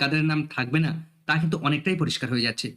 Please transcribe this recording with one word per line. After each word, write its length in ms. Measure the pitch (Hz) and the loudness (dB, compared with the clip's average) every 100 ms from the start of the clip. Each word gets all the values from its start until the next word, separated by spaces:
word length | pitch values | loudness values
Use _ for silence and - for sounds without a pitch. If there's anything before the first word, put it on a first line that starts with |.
কাদের 220 | 139 156 | 0 2
নাম 160 | 156 151 151 | 2 0 -2
থাকবে 240 | - 123 151 160 | -4 0 2 2
না 40 | 160 - _ - | -2 -8 _ 0
তা 80 | 156 | 2
কিন্তু 140 | 165 165 143 | 2 0 0
অনেকটাই 300 | 147 185 175 | 0 0 0
পরিষ্কার 260 | 135 - 127 | 0 -2 -2
হয়ে 140 | 123 117 | 0 -2
যাচ্ছে। 200 | 110 - | -2 -8